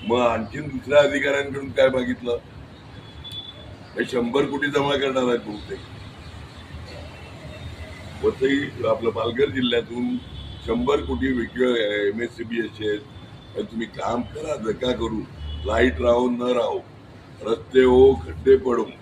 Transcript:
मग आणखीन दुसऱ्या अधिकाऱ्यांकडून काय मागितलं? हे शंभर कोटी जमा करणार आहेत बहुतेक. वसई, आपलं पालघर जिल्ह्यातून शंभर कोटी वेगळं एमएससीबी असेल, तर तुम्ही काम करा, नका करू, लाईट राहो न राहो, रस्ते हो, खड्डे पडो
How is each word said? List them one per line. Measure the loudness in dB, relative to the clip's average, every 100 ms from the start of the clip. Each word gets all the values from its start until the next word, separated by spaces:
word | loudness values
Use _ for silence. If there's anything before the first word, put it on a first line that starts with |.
| 0
मग | 2
आणखीन | 4 2 -4 -8 -8
दुसऱ्या | -8 4 6
अधिकाऱ्यांकडून | 6 4 0 0 -2 -6 -4
काय | 4 6
मागितलं? | 6 -2 -4 -2 -4 -6 -18 -18 -20 -18 -18 -18 -16 -14 -12 -14 -16 -18 -18 -14 -6
हे | -2
शंभर | -2 0 2 0
कोटी | 0 0
जमा | 0 2 0
करणार | 0 2 2
आहेत | 0
बहुतेक. | -2 -10 -10 -12 -12 -16 -16 -16 -16 -16 -16 -18 -16 -14 -14 -14 -16 -16 -16 -16 -14 -14 -14 -12 -14 -14 -14 0 0
वसई, | 2 2 2 -2 -2 0
आपलं | 2 0
पालघर | -2 -4 0 0
जिल्ह्यातून | 2 2 0 0 -4 -2 -4 -6 -14 -14 -12 -4
शंभर | -2 2 0
कोटी | 0 -2 0
वेगळं | 0 -2 0 2 2 0 0 0
एमएससीबी | -2 -6 -6 -6 -4
असेल, | -4 -4 -4 -4 -6 -18 -20 -20 -12 -8
तर |
तुम्ही | -6 -6 -8
काम | -6 -4 -2
करा, | -4 -8 -6 -4 -4
नका | -4 -2
करू, | -2 -2 -4 -8 -12 -10 -8 -2
लाईट | 4 4 4
राहो | 4 4 4
न | 0
राहो, | 0 2 2 -2 -8 -20 -20 -20 -20 -10
रस्ते | -2 -2 4 6
हो, | 8 10 8
खड्डे | 8 -2 -2 6 6
पडो | 6 0 0 -8